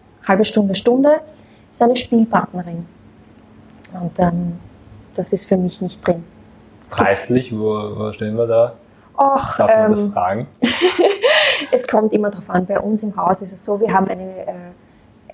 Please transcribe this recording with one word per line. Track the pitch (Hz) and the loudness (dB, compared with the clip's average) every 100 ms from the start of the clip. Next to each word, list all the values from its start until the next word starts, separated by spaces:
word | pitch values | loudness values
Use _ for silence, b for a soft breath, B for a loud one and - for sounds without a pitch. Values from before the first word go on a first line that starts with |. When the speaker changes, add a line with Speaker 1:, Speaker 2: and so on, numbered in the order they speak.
| _ _ - | _ _ 0
Speaker 1:
halbe | 196 214 | 2 2
Stunde, | 220 196 | 2 0
Stunde | 190 240 254 285 311 - B B B B | 0 2 4 4 4 0 B B B B
seine | - 240 247 | 2 2 2
Spielpartnerin. | - 233 226 185 180 180 170 170 - - - - - - - - - - - 185 | 2 2 2 0 -2 -8 -10 -10 -12 -18 -20 -20 -20 -20 -20 -20 -20 -14 -12 -8
Und, | 175 - | -6 0
ähm, | 175 175 175 170 - - - - - | 0 0 -4 -8 -14 -20 -20 -20 -12
das | - 180 | -4 0
ist | 185 | 2
für | - 190 | 2 2
mich | 180 - | 0 -4
nicht | 180 - - | -8 -4 -2
drin. | 170 - - - - - - - | -2 -6 -20 -20 -20 -20 -20 -8
Es | - | -2
gibt | 98 | 0
Speaker 2:
Preislich, | 98 - 123 127 | 0 0 -2 -2
wo, | 110 110 107 104 104 | -4 -2 -2 -6 -6
wo | 107 | -8
stehen | 104 107 110 | -6 -4 -2
wir | 117 | 0
da? | 113 120 - b b b - | 2 2 -2 b b b 0
Speaker 1:
Och, | 277 269 - - | 2 2 -2 0
Speaker 2:
Darf | 214 | 4
man | 220 214 | 4 4
das | 208 | 2
Speaker 1:
ähm, | 202 | 0
Speaker 2:
fragen? | 202 180 208 - - | -2 -2 -2 -6 -2
Speaker 1:
<laughs> | 247 - 359 359 392 392 494 622 571 539 294 | -2 2 0 4 2 2 2 2 2 -2 -2
es | 247 - | -2 0
kommt | 214 214 | 0 2
immer | 214 208 | 0 -2
drauf | 196 - | -6 -4
an. | 180 | -2
Bei | 185 196 | 0 -2
uns | 202 214 | -2 -2
im | 214 185 | -4 -2
Haus | 175 190 | 0 0
ist | 190 | -2
es | - | -2
so, | - 202 | -2 0
wir | 214 | 2
haben | 185 190 | 2 0
eine, | 185 185 185 - | -4 -10 -12 -10
äh, | 180 175 - b b b - - | -12 -14 -20 b b b -20 -2